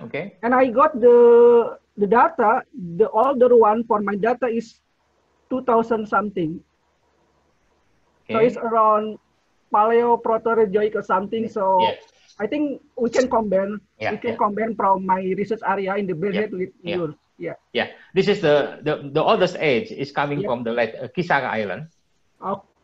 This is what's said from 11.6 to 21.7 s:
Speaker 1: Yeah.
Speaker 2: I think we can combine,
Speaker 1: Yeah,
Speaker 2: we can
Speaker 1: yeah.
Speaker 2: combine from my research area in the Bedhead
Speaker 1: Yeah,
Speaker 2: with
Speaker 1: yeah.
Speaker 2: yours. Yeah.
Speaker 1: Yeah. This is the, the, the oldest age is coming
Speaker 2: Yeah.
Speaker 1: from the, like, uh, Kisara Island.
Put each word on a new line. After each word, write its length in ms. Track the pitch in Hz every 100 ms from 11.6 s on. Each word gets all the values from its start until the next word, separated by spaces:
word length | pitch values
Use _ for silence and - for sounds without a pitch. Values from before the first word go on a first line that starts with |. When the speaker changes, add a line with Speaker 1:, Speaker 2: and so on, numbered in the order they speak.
| 190 190
Speaker 1:
Yeah. 160 | 185 - - _ _ -
Speaker 2:
I 80 | 214
think 340 | 294 294 262 - -
we 140 | 233
can 180 | 254 254
combine, 540 | 240 214 190 196 208 - _
Speaker 1:
Yeah, 140 | 202
Speaker 2:
we 60 | 208
can 160 | 233 226
Speaker 1:
yeah. 20 |
Speaker 2:
combine 320 | 214 202 226 202
from 260 | 202 190
my 160 | 190 190 190 190
research 240 | 202 220 -
area 320 | 196 190 202
in 80 | 196
the 80 |
Bedhead 400 | 160 202 190 214
Speaker 1:
Yeah, 40 | 185
Speaker 2:
with 140 | 185 -
Speaker 1:
yeah. 160 | 175 180
Speaker 2:
yours. 180 | 160 147 _ _
Yeah. 180 | 170 - _
Speaker 1:
Yeah. 140 | 117 107 - -
This 140 | 180 190
is 100 | 196
the, 380 | 156 147 120 - 143
the, 240 | 151 143
the 80 | 143
oldest 360 | 156 214 180 175
age 320 | 156 120 -
is 220 | - 135
coming 260 | - 143 143
Speaker 2:
Yeah. 80 | 131
Speaker 1:
from 140 | 120
the, 100 | 117
like, 220 | 120 113
uh, 140 | - 123
Kisara 400 | - 170 147 127
Island. 400 | 107 104